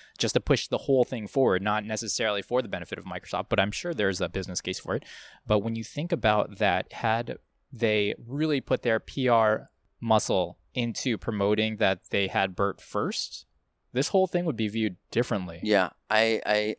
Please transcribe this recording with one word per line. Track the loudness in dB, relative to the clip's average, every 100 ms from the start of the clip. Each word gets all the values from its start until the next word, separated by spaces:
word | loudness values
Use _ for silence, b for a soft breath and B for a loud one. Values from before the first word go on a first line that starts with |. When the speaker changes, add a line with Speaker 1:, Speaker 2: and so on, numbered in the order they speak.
| b b
Speaker 1:
just | -2
to | 0
push | 2 0 0
the | -4
whole | 2 2
thing | 2 -2 -4
forward, | 2 4 4
not | 2 -2 -2
necessarily | -4 -4 -2 0 -2
for | 0 -2
the | -2
benefit | -6 -8 -10
of | -8
Microsoft, | -10 -6 -6 -2
but | 0
I'm | 0
sure | 0 -4
there's | 0 0 0
a | -2
business | -4 -6 -6
case | -6 -6
for | -4 -4
it. | -6 B B B -2
But | 0
when | 0 -6
you |
think | -6 -6 -4
about | 0 2 2 0 0
that, | 2 2 -2
had | -4 -2 0 -4 -10 _ _ _
they | -2 0 2 0 -4 -8
really | -4 0 0
put | 0 -2
their | 0 0
P | -2 -2 2
R | 4 4 2 -4 _ _ -6
muscle | 2 2 4 0 0 -6 _
into | -4 -4 -2 -2 -2
promoting | -2 0 2 2 0 0
that | 0 0 -2
they | -2 0
had | 0 0 0
bert | -2 -4
first, | -6 -4 -2 -4 -8 -12 -20 _ _ _ _
this | -2 0
whole | 2 2
thing | 0 -2
would | -2
be | -2
viewed | 0 -2 -4 -4
differently. | 0 0 0 -4 -4
Speaker 2:
Yeah, | 2 4 2 -2 0
I, | 2 4 2 2
I, | 0 0